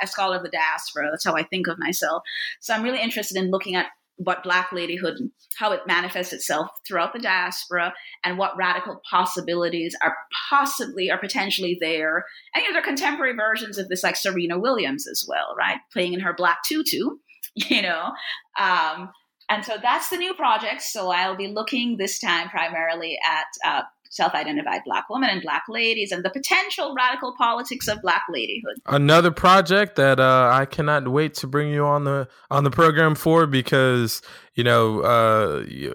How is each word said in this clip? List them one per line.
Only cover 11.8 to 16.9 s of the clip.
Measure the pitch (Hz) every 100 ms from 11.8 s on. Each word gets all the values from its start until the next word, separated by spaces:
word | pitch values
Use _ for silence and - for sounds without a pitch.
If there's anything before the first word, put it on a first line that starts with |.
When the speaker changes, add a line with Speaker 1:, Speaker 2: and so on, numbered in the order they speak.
| 160 160 156 165 - - - 311
Speaker 1:
And, |
you | 466
know, |
there | 320
are | -
contemporary | 277 - 294 262 233
versions | 220 220 214 202
of | 185
this, | 185
like | 185 -
Serena | 196 185 170 175
Williams | 233 240 139 143 -
as | - -
well, | 76 - -
right? | 185 - _
Playing | 202 180
in | 180
her | 190
black | 175 180 170 -
tutu, | 311 -